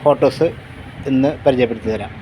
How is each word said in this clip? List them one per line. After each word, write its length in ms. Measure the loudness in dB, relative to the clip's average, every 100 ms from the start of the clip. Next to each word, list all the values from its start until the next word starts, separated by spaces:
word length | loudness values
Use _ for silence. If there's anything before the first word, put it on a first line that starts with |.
ഫോട്ടോസ് 440 | 4 4 2 2 -2 -2 -16 -18 -16 -10 -2
ഇന്ന് 180 | 2 2 2 2
പരിചയപ്പെടുത്തി 440 | 2 2 0 -4
തരാം. 180 | -4 -6 -12